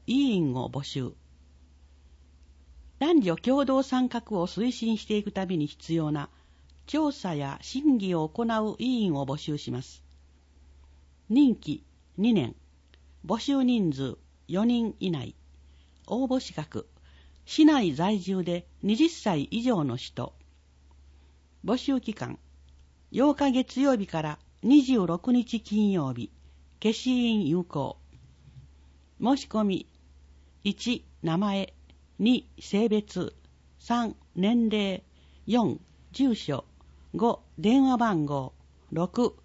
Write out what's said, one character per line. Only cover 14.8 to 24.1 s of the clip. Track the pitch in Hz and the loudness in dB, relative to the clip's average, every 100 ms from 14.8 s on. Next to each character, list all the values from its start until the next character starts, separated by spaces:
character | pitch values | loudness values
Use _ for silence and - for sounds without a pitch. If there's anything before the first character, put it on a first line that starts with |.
| 226 - | -2 -4
以 | 185 | -4
内。 | 156 113 - - - - - _ _ - | -4 -6 -14 -20 -20 -20 -20 _ _ -8
応 | 226 262 | -4 -2
募 | 254 | -2
資 | - | -4
格、 | - 151 - - _ - - - - - | -10 -10 -10 -12 _ -20 -20 -20 -20 -4
市 | - | 6
内 | 311 285 185 | 6 6 2
在 | 135 180 208 | 0 0 -2
住 | 180 190 | -2 -4
で | 175 175 - - | -2 -4 -6 -6
二 | 196 220 | 0 2
十 | 330 | 2
歳 | - 214 160 139 | 2 -2 -2 -2
以 | 220 | -2
上 | 240 208 143 | 0 2 0
の | 120 | -4
人。 | - - 123 - - _ _ _ - - - - - _ _ _ | -8 -10 -12 -12 -20 _ _ _ -20 -20 -20 -20 -20 _ _ _
募 | 170 247 | -2 -2
集 | - 269 | 0 -2
期 | - | -2
間、 | 208 120 - - - - - - _ - - | -8 -8 -12 -18 -20 -20 -20 -20 _ -6 2
八 | 285 285 | 2 2
日 | 285 | 2
月 | 254 254 247 | 0 -2 0
曜 | 277 247 | 2 2
日 | |
か | 190 | 0